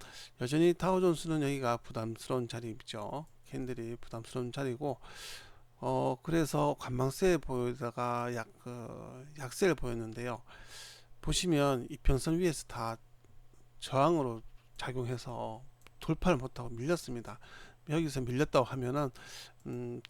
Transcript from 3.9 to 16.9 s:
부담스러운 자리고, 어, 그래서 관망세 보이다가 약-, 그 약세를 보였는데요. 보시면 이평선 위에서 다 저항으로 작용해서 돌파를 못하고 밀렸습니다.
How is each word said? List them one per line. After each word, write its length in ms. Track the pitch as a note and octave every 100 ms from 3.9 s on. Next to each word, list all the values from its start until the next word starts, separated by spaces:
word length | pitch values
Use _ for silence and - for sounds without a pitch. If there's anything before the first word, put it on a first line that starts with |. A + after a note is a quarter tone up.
| A#2
부담스러운 540 | - A#2 A2+ B2+ B2
자리고, 480 | B2+ C3+ A#2+ D3 B2+ - - - - - - - -
어, 380 | C3 C3 C3+ C3
그래서 520 | - E3 D#3 D3 D3 C#3
관망세 580 | - B2+ C3 - F#3+ E3
보이다가 960 | - B2+ B2 B2 A#2+ A#2 B2 A#2+ A#2+
약-, 180 | A#2+ A2 -
그 680 | B2+ B2 A2 - A2 B2+ C#3 D3
약세를 380 | C3 - F#3+ D3
보였는데요. 640 | B2+ A#2 A2 A2+ A#2+ A2+ - - - - - - - -
보시면 640 | - D3+ F3+ D3+ C#3+ C3 A#2+
이평선 480 | - - C3+ E3 E3
위에서 240 | F3+ D3 -
다 320 | A#2 A2+ A2+ - - - - - - - -
저항으로 600 | - C3 D3 E3+ C3 A2+ - - - -
작용해서 840 | - B2+ A#2+ B2 B2+ A#2 A2+ A2 C3+ - - -
돌파를 380 | - D#3+ - D3
못하고 320 | B2+ - A#2+
밀렸습니다. 680 | A#2 C3+